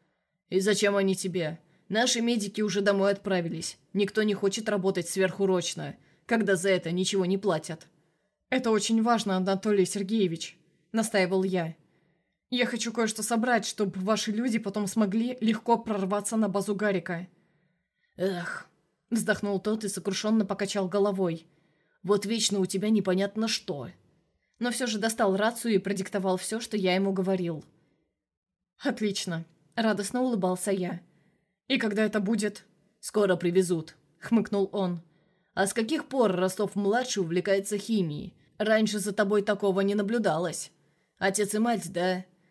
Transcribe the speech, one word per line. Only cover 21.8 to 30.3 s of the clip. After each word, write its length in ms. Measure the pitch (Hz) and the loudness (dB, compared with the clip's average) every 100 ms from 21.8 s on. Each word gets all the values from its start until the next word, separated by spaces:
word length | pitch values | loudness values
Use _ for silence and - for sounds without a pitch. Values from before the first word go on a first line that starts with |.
| _ _ | _ _
«Вот 220 | 180 202 | 0 0
вечно 340 | 202 226 - 202 | 0 0 0 0
у 60 | |
тебя 240 | 185 190 208 | 0 0 2
непонятно 600 | 220 190 185 196 214 220 | 2 2 2 0 -2 -2
что». 420 | - - 147 127 - _ _ _ _ _ - | -4 -6 -10 -10 -16 _ _ _ _ _ -6
Но 120 | 240 | -4
все 160 | - 247 | -2 -2
же 120 | 214 | 0
достал 380 | 226 220 208 190 | -2 2 2 2
рацию 380 | 220 233 240 | 0 0 0
и 40 | 202 | 0
продиктовал 600 | 196 190 190 202 190 185 | 0 -4 -4 -2 0 -2
все, 200 | - 220 | -2 -6
что 200 | 233 214 | -4 -2
я 160 | 185 | 0
ему 180 | 185 196 | 2 0
говорил. 500 | 190 185 190 170 156 - _ _ _ _ _ _ _ _ _ _ - | 0 0 0 -2 -6 -12 _ _ _ _ _ _ _ _ _ _ -8
«Отлично», — 640 | 277 - 214 196 - 165 165 _ _ | -6 -2 -2 -4 -6 -6 -8 _ _
радостно 480 | - 220 208 202 254 | -2 0 0 -2 -2
улыбался 480 | 262 | 0